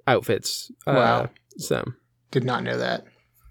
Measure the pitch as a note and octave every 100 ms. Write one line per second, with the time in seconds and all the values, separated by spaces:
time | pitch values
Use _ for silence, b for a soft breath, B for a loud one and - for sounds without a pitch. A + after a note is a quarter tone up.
0 | - A2+ - G2+ - - - - - C3
1 | A#2 A#2+ B2 _ _ - - B1 - -
2 | _ _ - C3+ A#2+ B2 A#2+ B2 B2 B2
3 | - _ _ _ -